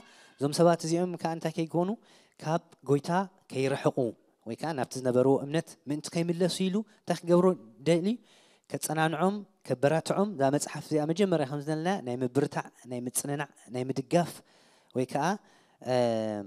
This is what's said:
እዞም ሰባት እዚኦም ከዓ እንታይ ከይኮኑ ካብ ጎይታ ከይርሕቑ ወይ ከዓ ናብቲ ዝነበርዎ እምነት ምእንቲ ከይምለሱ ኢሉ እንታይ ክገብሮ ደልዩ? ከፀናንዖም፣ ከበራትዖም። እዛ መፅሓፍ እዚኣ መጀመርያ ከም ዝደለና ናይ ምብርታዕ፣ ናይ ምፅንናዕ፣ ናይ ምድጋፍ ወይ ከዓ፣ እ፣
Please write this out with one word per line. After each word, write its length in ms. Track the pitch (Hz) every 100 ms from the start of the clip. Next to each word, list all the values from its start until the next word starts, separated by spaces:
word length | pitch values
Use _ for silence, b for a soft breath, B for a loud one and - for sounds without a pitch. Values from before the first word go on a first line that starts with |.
| b b b b
እዞም 120 | 139
ሰባት 260 | 151 170 165
እዚኦም 300 | 160 170 180
ከዓ 180 | 170 165
እንታይ 220 | 165 160
ከይኮኑ 360 | 160 165 165 180 233 b b b -
ካብ 240 | 156 165 - _
ጎይታ 300 | 127 143 143 175 196 _ -
ከይርሕቑ 520 | 131 135 135 151 139 120 - _ _ -
ወይ 100 | 117
ከዓ 140 | 151
ናብቲ 220 | 151 117
ዝነበርዎ 400 | 135 127 123 131 135
እምነት 280 | 139 160 - -
ምእንቲ 240 | - 143 -
ከይምለሱ 460 | 170 170 170 180 -
ኢሉ 160 | 185 190 220
እንታይ 280 | _ - 175
ክገብሮ 280 | 170 175 185 185 - -
ደልዩ? 360 | 139 170 185 240 b b b b -
ከፀናንዖም፣ 640 | 143 - 156 160 156 180 208 196 _
ከበራትዖም። 640 | - 123 143 160 - - 202
እዛ 120 | 180 135
መፅሓፍ 340 | 143 - 156
እዚኣ 200 | - 151 151
መጀመርያ 400 | 165 202 165 135
ከም 140 | 147
ዝደለና 300 | 143 156 165 196
ናይ 140 | 123 123
ምብርታዕ፣ 500 | 127 127 147 - - - 120
ናይ 140 | 123
ምፅንናዕ፣ 480 | 123 - 143 143 143 - -
ናይ 120 | 123 131
ምድጋፍ 460 | 131 127 165 160 - b b b b b 120
ወይ 100 | 127
ከዓ፣ 200 | 143 156 208 b b b b
እ፣ 120 | - 127 120 113 110 104